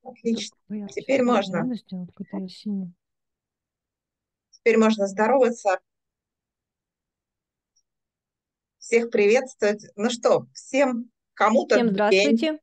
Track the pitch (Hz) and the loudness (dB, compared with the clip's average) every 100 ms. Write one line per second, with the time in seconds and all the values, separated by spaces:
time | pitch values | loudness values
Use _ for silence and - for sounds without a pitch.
0 | 247 - 233 220 - _ _ 208 202 - | -20 -8 -4 -4 -6 _ _ -12 -10 -12
1 | - 269 247 226 190 180 254 233 _ 185 | -2 0 2 0 -2 -4 -6 -8 _ -14
2 | 180 _ 196 202 185 - 214 196 180 _ | -14 _ -12 -12 -12 -12 -8 -8 -10 _
3 | _ _ _ _ _ _ _ _ _ _ | _ _ _ _ _ _ _ _ _ _
4 | _ _ _ _ _ _ 233 220 220 214 | _ _ _ _ _ _ 2 4 4 2
5 | 196 196 220 269 240 233 202 185 _ _ | -4 -2 0 2 2 0 -4 -4 _ _
6 | _ _ _ _ _ _ _ _ _ _ | _ _ _ _ _ _ _ _ _ _
7 | _ _ _ _ _ _ _ _ _ _ | _ _ _ _ _ _ _ _ _ _
8 | _ _ _ _ _ _ _ _ - 233 | _ _ _ _ _ _ _ _ -2 0
9 | 233 220 202 240 262 - 208 208 - - | 0 2 4 2 0 -4 -2 -2 -10 -6
10 | 220 240 233 190 - - - 262 269 240 | -6 -2 2 2 -2 -20 -4 0 0 0
11 | - _ _ - 208 226 349 233 233 196 | -10 _ _ 0 2 2 2 2 2 0
12 | 208 190 208 226 311 311 | 2 2 2 0 -2 -6